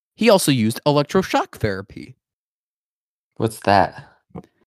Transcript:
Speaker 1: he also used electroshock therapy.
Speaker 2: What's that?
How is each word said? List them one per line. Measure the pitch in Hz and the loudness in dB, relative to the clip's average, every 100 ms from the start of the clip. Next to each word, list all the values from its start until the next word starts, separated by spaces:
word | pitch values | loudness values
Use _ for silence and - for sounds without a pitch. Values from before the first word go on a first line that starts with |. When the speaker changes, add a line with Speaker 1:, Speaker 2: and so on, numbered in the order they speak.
| _ - | _ -2
Speaker 1:
he | 226 | 4
also | 190 - | 4 4
used | 131 110 - 147 | 0 0 -2 0
electroshock | 147 143 95 - 277 381 - | 0 0 -2 -2 -4 -4 -6
therapy. | 107 95 98 - - - _ _ _ _ _ _ _ _ _ _ _ - | -6 -6 -12 -18 -20 -20 _ _ _ _ _ _ _ _ _ _ _ -6
Speaker 2:
What's | 110 - | -6 -4
that? | - 98 80 - - _ _ - - _ | 2 2 2 -4 -20 _ _ -20 -20 _